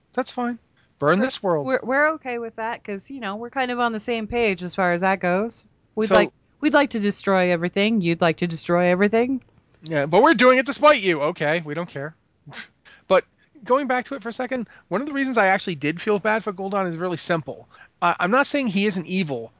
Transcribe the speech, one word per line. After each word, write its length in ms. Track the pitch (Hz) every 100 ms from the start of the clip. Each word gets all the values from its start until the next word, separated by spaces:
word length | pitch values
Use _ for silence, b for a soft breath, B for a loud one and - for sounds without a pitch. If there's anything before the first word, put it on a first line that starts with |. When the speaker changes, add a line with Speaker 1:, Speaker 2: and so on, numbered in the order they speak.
| _
Speaker 1:
That's 180 | - 262
fine. 260 | - 240 240 _ _ _ -
Burn 220 | 147 185
this 200 | 254 -
world." 200 | 196 160 143
Speaker 2:
We're, 140 | 262
we're 240 | 214 269 302
okay 240 | 320 262 240
with 160 | 226 226
that, 260 | 220 233
'cause, 260 | - 196 -
you 120 | 269
know, 160 | 208 208
we're 140 | 240
kind 200 | 277 254
of 80 | 240
on 140 | 240
the 80 | 220
same 260 | 247 233 214
page 380 | 240 226 180
as 100 | 180
far 180 | - 180
as 100 | 175
that 180 | 190 190
goes. 440 | 180 185 226 - - _ _
We'd 140 | - 214
Speaker 1:
So 60 |
Speaker 2:
like, 180 | 185 165 - _ -
we'd 140 | 302
like 160 | 285 285
to 100 | 226
destroy 520 | 202 - - 190 180
everything. 480 | 175 175 196 208 226
You'd 180 | 170 170
like 180 | 170 160
to 80 | 180
destroy 400 | 165 - 175 180
everything. 520 | 180 208 226 247 262 - _ _ _
Speaker 1:
Yeah, 220 | 156 151 143
but 160 | 175
we're 120 | 294
doing 240 | 247 254 254
it 80 | 262
despite 340 | - 294 285
you. 200 | 190 156
Okay, 400 | 151 175 151 170
we 80 | 151
don't 160 | 151 175
care. 260 | 143 147 - _ _ -
<laughs> 40 | - - _ - b b
But 160 | 185 - _ _ 302
going 220 | 214 262 262
back 180 | 254 -
to 80 |
it 80 | 277
for 60 | 226
a 20 |
second, 360 | - 247 254 208 b b
one 120 | 185
of 60 | 294
the 60 |
reasons 260 | 277 262 233
I 80 | 190
actually 300 | 190 - 151
did 240 | 143 170
feel 180 | 220 208
bad 260 | 214 220
for 80 | 214
Gul'dan 360 | 185 196 202 185
is 80 | 160
really 200 | 180 170
simple. 500 | - 170 139 113 - b b -
I, 140 | 175 -
I'm 100 | 175
not 160 | 254 285
saying 200 | 285 247
he 180 | 180 208
isn't 200 | 185 156
evil, 460 | 185 160 123 113 _